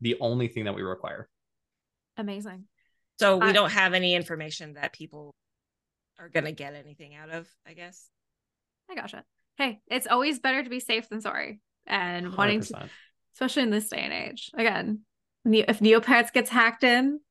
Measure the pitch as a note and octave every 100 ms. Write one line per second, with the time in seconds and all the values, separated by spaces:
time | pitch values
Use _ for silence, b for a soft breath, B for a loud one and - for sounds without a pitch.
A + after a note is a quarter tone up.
0 | A#2 A#2+ A#2 B2 A#2 A2+ G#2 G2+ F#2+ F#2
1 | G2 G2 A#2 _ _ _ _ _ _ _
2 | _ - G#3 G3 G#3 F#3 G#3 _ _ _
3 | _ - G3+ F#3 A3 G#3 F3+ G3+ F#3 F#3
4 | F3+ F3 E3+ D#3+ D#3 D#3 D3+ D3 C#3+ -
5 | D#3+ D3 D3 - _ _ _ _ _ _
6 | _ - E3+ E3 D3+ D3+ C#3+ D3 C#3+ D3
7 | C#3+ D3 D#3 E3 E3 _ - D#3+ F3 F#3
8 | _ _ _ _ _ _ _ _ - F#4
9 | G3+ - - _ _ - C4+ G#3 - B3+
10 | - B3 D4 C4 C4+ C4+ B3 B3 - A3+
11 | A3+ A3 G#3 - - G#3+ _ _ - G3+
12 | F3+ F3 F3+ F#3 G3+ G#3+ G#3 - - b
13 | b _ _ - C4 D4 A#3+ G#3 G#3+ -
14 | C#2+ - - - - - A3+ - - G#3+
15 | - _ _ _ A#3 G#3+ G#3 G#3 G#3+ A3
16 | A3+ A#3+ A#3+ B3+ - A#3+ A3+ A#3 B3 A#3+
17 | C4+ D4 _